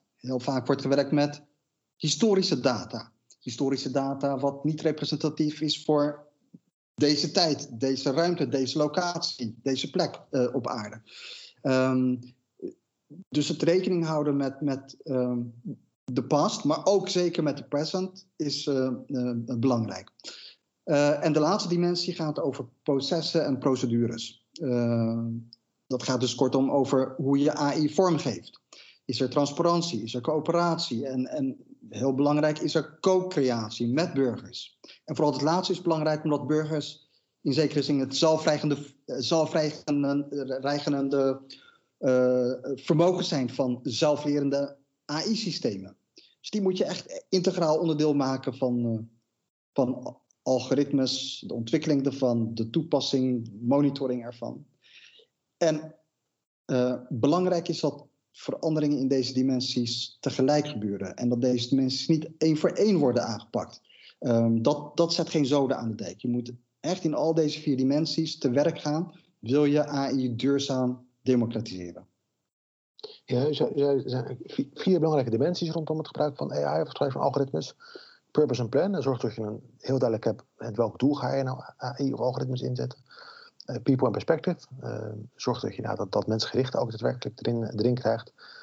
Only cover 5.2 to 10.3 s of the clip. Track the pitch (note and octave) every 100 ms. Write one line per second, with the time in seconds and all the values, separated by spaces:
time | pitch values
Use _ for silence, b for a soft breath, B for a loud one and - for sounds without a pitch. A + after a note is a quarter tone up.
5.2 | D#3 D#3 D3+ D3+ D#3 - - D3+ D3 D3
6.2 | - _ _ - _ _ _ - D3 D3
7.2 | F3 - E3+ C#3+ - A#2 C3+ C3 D3 C3+
8.2 | E3+ E3+ C#3 C3+ B2+ D#3 D3+ E3 F3 E3+
9.2 | - - A#2 - C#3 C3 D3+ F#3 D#3+ -
10.2 | -